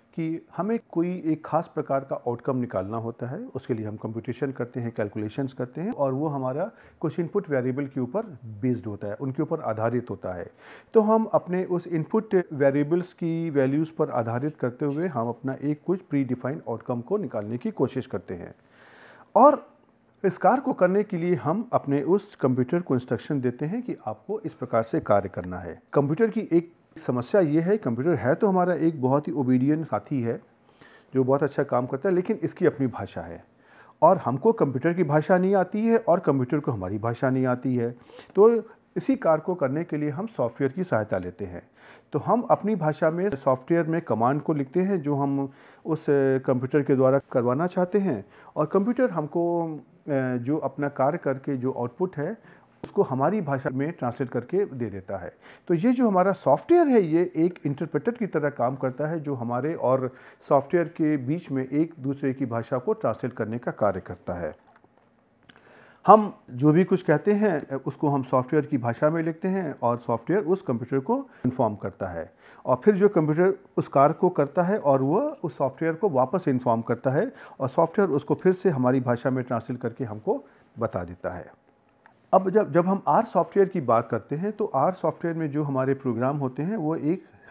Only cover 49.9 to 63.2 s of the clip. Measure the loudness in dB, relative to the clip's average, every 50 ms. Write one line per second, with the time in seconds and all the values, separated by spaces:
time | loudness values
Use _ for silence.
49.9 | _ _ _ -2 0 0 0 0 -2 -2 -2 -2 -2 -2 -2 -4 -4 -4 -4 -4
50.9 | 0 0 0 0 0 0 -2 -2 -2 -2 -4 -4 -4 -2 -2 -2 -2 -2 -4 -6
51.9 | -4 -4 -4 -4 -4 -4 -6 -6 -6 -10 -14 -20 -20 -20 _ _ _ _ -20 -4
52.9 | 0 0 0 0 0 0 0 0 0 0 -2 -2 -4 -4 -4 -4 -4 -2 -4 -4
53.9 | -4 -4 -6 -6 -4 -4 -6 -4 -4 -6 -4 -2 -2 -2 -2 -2 -4 -6 -6 -6
54.9 | -6 -8 -8 -8 -8 -8 -8 -10 -14 _ -20 -20 -20 -14 _ 0 0 2 4 2
55.9 | 2 4 2 4 4 4 4 2 2 0 2 2 2 4 4 4 4 4 6 6
56.9 | 6 4 4 4 2 2 2 0 0 2 0 0 0 -2 -4 -4 -4 -4 -4 -4
57.9 | -4 -2 -2 -2 -2 -2 -4 -4 -2 -2 -2 -2 0 0 -2 -2 0 -2 -4 -4
58.9 | -2 -4 -4 -4 -4 -4 -4 -4 -6 -4 -4 -4 -4 -2 -2 -4 -4 -2 0 2
59.9 | 2 2 0 -2 -8 -12 -18 -20 -20 _ _ 2 2 2 4 2 2 0 0 0
60.9 | -2 -2 0 0 0 0 0 -2 -4 -4 -4 -4 -4 -4 -4 -2 0 0 0 0
61.9 | -2 -6 -6 -6 -4 -2 -2 -2 -2 -2 -4 -4 -2 -4 -2 -2 -2 -2 -2 -2
62.9 | -2 0 0 -2 -2 -2